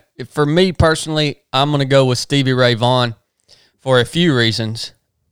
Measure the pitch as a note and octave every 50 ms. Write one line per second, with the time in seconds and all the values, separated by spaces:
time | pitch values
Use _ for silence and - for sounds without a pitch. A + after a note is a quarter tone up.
0 | _ _ _ - B2+ - - D3+ D3 D3 D3+ F3 F#3+ F#3+ E3 - E3 D#3+ D#3+ D3+
1 | - D#3+ D#3 D#3 D3+ C#3+ - _ _ _ - C3 C#3 D3 D3 C#3+ C#3 C3 C#3 C#3
2 | C3+ B2+ B2 - - - C#3+ C#3 C3 C3 C3 B2 B2+ A#2+ B2 G#2+ A#2+ A#2+ B2+ B2+
3 | A#2+ A#2 A2 _ _ _ _ _ _ _ _ _ _ _ _ _ - C3+ C3 B2
4 | A#2 - - E3 F3 E3+ C3+ B2 A#2 A2 G#2+ - A2 G#2+ A2+ A#2 - - - _
5 | _ _ _ _ _ _